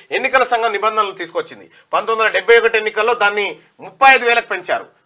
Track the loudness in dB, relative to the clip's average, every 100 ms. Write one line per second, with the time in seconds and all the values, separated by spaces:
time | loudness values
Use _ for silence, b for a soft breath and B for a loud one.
0 | B -4 0 0 2 0 0 -2 -2 0
1 | -4 -4 -8 -8 -8 -14 -20 b b -4
2 | -2 0 0 0 4 4 4 0 -2 -2
3 | -2 0 0 0 -6 -8 b b -16 2
4 | 4 4 2 0 -2 -8 -4 -6 -6 _